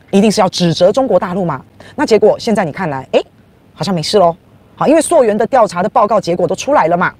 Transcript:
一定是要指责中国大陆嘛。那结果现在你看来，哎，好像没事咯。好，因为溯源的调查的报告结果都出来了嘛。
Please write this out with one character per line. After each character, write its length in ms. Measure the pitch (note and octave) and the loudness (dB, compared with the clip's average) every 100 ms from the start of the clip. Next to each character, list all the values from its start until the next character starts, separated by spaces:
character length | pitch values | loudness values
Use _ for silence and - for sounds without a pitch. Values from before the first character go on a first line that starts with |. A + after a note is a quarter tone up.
| _ | _
一 100 | G3 | 0
定 100 | A3 | 2
是 100 | G#3 | 2
要 80 | F3+ | 0
指 260 | - F3 | 0 -2
责 180 | D3+ F#3 | 2 2
中 140 | A#3+ C4+ | 2 0
国 120 | - | 0
大 160 | G3+ | -2
陆 100 | G3+ | -4
嘛。 200 | E3+ C3+ - - - - | -4 -6 -10 -20 -16 -6
那 80 | |
结 140 | D4 G#3 | 0 2
果 180 | G#3 D3 | 2 0
现 160 | - | -2
在 100 | G#3 | -2
你 80 | E3+ | -2
看 180 | B2+ F3+ | -4 -6
来， 160 | C3+ C3 | -6 -4
哎， 100 | C#4 - _ _ _ _ | -4 -4 _ _ _ _
好 100 | - | -8
像 120 | E3 | -4
没 80 | F3+ | -4
事 160 | D3+ G#3 | -2 2
咯。 180 | F3 E3 _ - _ - | 2 0 _ -20 _ -6
好， 120 | F#3+ | 0
因 60 | |
为 60 | D#4+ | 2
溯 220 | - E4 | 2 2
源 160 | A#3 G#3 | 2 0
的 80 | A3+ | 0
调 200 | C4 G#3 | 2 2
查 160 | F3 | 0
的 40 | G3+ | 0
报 160 | - | 0
告 160 | G#3 G#3+ | 0 0
结 160 | E3+ F3 | -2 -2
果 120 | E3+ | -2
都 60 | |
出 200 | D3 - | -4 -2
来 140 | C#4+ E3 | 0 2
了 80 | F3 | 0
嘛。 160 | E3+ - | -2 -6